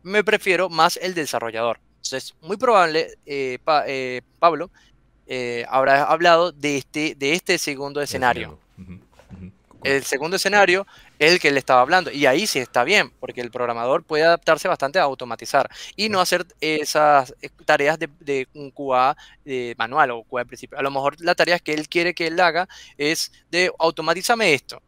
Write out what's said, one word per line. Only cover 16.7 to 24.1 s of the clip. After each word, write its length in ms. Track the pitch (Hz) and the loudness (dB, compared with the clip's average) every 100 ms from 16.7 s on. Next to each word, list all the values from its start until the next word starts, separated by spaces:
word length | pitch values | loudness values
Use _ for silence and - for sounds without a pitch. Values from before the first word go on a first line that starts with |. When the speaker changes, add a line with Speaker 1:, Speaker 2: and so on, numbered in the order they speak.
| 156 147 156 151 143 127 - | -2 0 2 4 4 2 -12
Speaker 1:
eh, 80 | 143 _ | -18 _
tareas 340 | - 151 143 160 | 0 2 2 0
de, 100 | 160 151 | -6 _
de 260 | 143 135 131 | -4 -4 -4
un 180 | 151 139 | -12 -18
Q 240 | - 139 | -10 -2
A, 220 | 127 131 151 - _ | 2 2 0 -14 _
eh, 320 | 147 127 120 117 | -10 -8 -8 -6
manual 340 | 113 143 139 | -4 2 2
o 120 | 117 | 0
Q 140 | - 123 | -6 -8
A 40 | |
de 40 | |
principio. 340 | 120 123 123 139 | -8 -12 -16 -6
A 20 | |
lo 80 | 139 | -4
mejor 300 | 139 139 - | -2 -4 -2
la 160 | 170 | -2
tarea 240 | 175 160 175 | 0 2 0
que 140 | - | -2
él 160 | 151 151 | -6 -2
quiere 240 | 175 175 | -2 -2
que 140 | 170 165 | -2 -4
él 120 | 170 | 2
haga 300 | 175 160 185 - - - | 2 2 -6 -12 -20 -4
es 360 | 147 160 - _ _ | -2 -2 -6 _ _
de 220 | 170 180 - | -2 -2 2
automatízame 760 | 165 160 160 | 0 0 -2